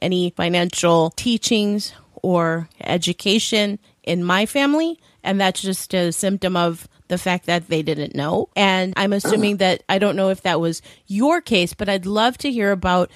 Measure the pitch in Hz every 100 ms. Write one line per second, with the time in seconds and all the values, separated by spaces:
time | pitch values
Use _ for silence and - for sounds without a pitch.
0 | 175 180 175 - 175 175 180 - 175 165
1 | 165 - 247 226 - 220 208 208 - -
2 | _ - 185 175 165 165 160 - - 170
3 | 175 175 202 220 - 220 202 202 _ _
4 | - 175 175 185 214 285 277 302 330 320
5 | _ _ - 196 190 - 190 190 - 185
6 | 175 - 196 196 185 180 175 170 - _
7 | - 180 190 180 - 175 165 160 156 151
8 | 147 - 147 185 - - 196 185 185 185
9 | 196 202 185 214 208 202 190 170 - 196
10 | 202 190 190 190 185 165 165 160 - -
11 | - 202 277 339 - 202 175 - 202 196
12 | 185 214 233 254 285 233 202 196 185 180
13 | 175